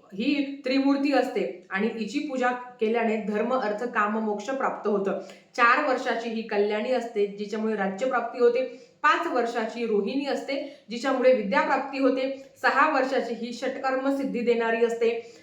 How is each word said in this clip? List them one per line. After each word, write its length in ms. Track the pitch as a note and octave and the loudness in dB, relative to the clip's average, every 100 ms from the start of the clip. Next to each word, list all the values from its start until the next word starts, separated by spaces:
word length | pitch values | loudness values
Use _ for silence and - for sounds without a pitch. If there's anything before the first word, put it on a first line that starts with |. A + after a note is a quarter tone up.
| - | -12
ही 480 | F#3+ C4+ C#4+ C#4 - | -4 0 0 0 -4
त्रिमूर्ती 480 | B3+ C4+ C4+ C#4 C#4+ | -2 2 4 2 2
असते 540 | C4 A#3+ G#3 C#3 A#2+ - | 2 2 0 -4 -6 -6
आणि 160 | F#3 A3+ | -2 -2
हिची 320 | A3 G#3+ C#4+ | -2 -6 -4
पूजा 320 | D4 B3+ B3 | -4 -2 -2
केल्याने 640 | B3 - - A3 A#3 G#3+ A3 | -2 -6 -4 0 2 0 0
धर्म, 380 | G3 G#3 A#3 | -2 -2 0
अर्थ, 300 | B3+ G#3 G#3 | 0 -2 -4
काम, 340 | A#3+ A#3 G#3 A3 | -4 0 0 0
मोक्ष 320 | G#3+ G3+ - | -2 -2 -4
प्राप्त 380 | C4 G#3 - G#3 | -2 -2 -2 0
होतं. 320 | G#3 F#3+ E3+ - - - - | 0 0 -4 -6 -16 -10 2
चार 320 | A#3 C4 D4 | 4 4 2
वर्षाची 400 | B3 B3+ A3+ A#3 | 0 -2 -4 -4
ही 140 | A3 | -6
कल्याणी 500 | G#3+ G3+ G#3 G#3+ A#3+ | -2 0 2 0 0
असते, 340 | B3+ A#3 G#3 G3+ | -2 -2 0 -2
जिच्यामुळे 500 | G3+ G#3 A3 A3 G#3+ | -2 -6 -4 -2 0
राज्यप्राप्ती 600 | F#3+ G3 C4 B3+ A3+ B3+ | -2 -2 0 0 -2 4
होते. 500 | A#3+ A#3+ B3+ - - _ | 4 4 0 -6 -20 _
पाच 240 | D4 E4+ E4+ | 2 2 2
वर्षाची 600 | C4+ A3+ A#3+ G#3+ A#3 A#3 | 0 0 -2 -4 -4 0
रोहिणी 400 | G#3+ G3 C4+ C#4 | 0 0 -2 -2
असते, 580 | B3 - C#4 D4 - - | -2 -2 -6 -6 -12 -12
जिच्यामुळे 420 | A#3+ C#4 C4 B3+ | -6 -2 4 6
विद्याप्राप्ती 640 | G#3+ G3 C#4 D4 C4+ - C#4 | 4 4 2 2 0 -2 0
होते. 540 | C4+ C4 C4+ - - - | 2 2 0 -4 -12 -2
सहा 300 | B3 B3 D4+ | 2 4 4
वर्षाची 400 | C#4+ B3+ B3+ G#3+ | 2 2 0 -2
ही 180 | G#3+ A#3 | -4 -8
षटकर्म 640 | A#3+ C4 - C4+ C4 C#4 C#4 | -6 -6 -4 -2 0 0 0
सिद्धी 240 | G#3 G3 | -2 0
देणारी 440 | A3+ A#3 A3+ A3+ | 2 2 2 2
असते. 500 | A#3 A3+ A#3 A#3 - - | 0 2 0 0 -6 -18